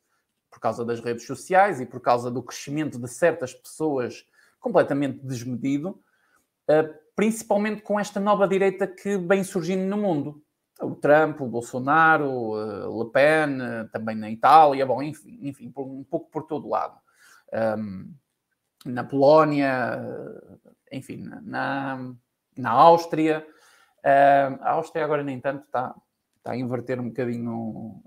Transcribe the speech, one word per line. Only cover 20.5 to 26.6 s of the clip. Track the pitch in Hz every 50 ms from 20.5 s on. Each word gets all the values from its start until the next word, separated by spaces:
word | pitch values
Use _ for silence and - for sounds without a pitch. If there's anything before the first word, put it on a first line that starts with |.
| 95 - _ _ _ _ _ _
eh, | -
enfim, | 131 - - -
na, | - - 117 113 -
na, | - 110 127 131 131 135 139 139 139 135 135 131 127 127 127 120 _ _ _ _ _ _ _
na | - 123 117
Áustria. | 113 131 156 170 170 165 170 - 170 156 156 160 156 156 156 - - _ _ _ _ _ _ _ _ _ -
Ahm, | 143 139 139 143 139 143 139 139 135 135 127
a | - 110
Áustria | 127 160 156 - - 165 156
agora | 147 156 147 143
nem | 143 135 127
tanto, | - 139 139 139 -
tá, | _ - 123 127 123 - _ _ _ _ _ _ _ _ _ -
tá | 117
a | 113
inverter | 123